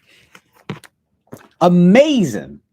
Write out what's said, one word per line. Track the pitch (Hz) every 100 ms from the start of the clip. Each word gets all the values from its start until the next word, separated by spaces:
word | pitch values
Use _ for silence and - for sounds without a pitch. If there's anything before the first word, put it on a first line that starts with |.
| _ _ _ _ _ _ - 151 - _ _ _ _ - _ -
Amazing! | 170 175 175 214 302 277 170 104 135 143 _